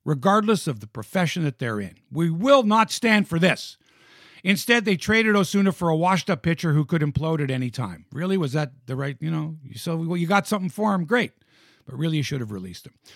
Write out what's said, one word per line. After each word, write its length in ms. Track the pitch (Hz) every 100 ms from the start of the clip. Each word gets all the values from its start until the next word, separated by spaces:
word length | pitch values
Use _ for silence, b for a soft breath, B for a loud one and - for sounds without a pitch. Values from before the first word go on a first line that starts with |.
regardless 640 | 143 143 190 208 214 208 160
of 100 | 107
the 80 | 104
profession 560 | 110 104 190 170 180
that 160 | 151 -
they're 220 | 120 107
in. 160 | 95 - _
We 200 | 139 170
will 320 | 165 254 277
not 300 | 214 220 220
stand 340 | - 233 214 -
for 140 | 165
this. 360 | 180 117 - - B B B B B B
Instead, 400 | 185 196 - 240
they 120 | 208 175
traded 380 | - 220 220
Osuna 380 | 208 180 202 196
for 160 | - 170
a 80 | 160
washed-up 440 | 180 185 - 180
pitcher 320 | 165 165 165
who 120 | 147
could 180 | 143 165
implode 400 | 151 135 160 160
at 80 | 139
any 180 | 131 123
time. 380 | 123 107 82 -
Really? 260 | 135 185 196
Was 140 | 143
that 180 | 147 143 - -
the 80 |
right, 220 | 131 139 131
you 140 | 156
know, 240 | 160 156 156 131
so, 220 | 110 175 165
well, 200 | 165 175
you 120 | 170
got 180 | 202 -
something 240 | 208 185
for 240 | - 214
him? 100 | 190
Great. 280 | 156 240 - - b b b b
But 140 | - 131
really, 180 | 160 156
you 60 |
should 180 | 131 139
have 120 | 110
released 340 | 98 92 87 -
him. 80 | _ B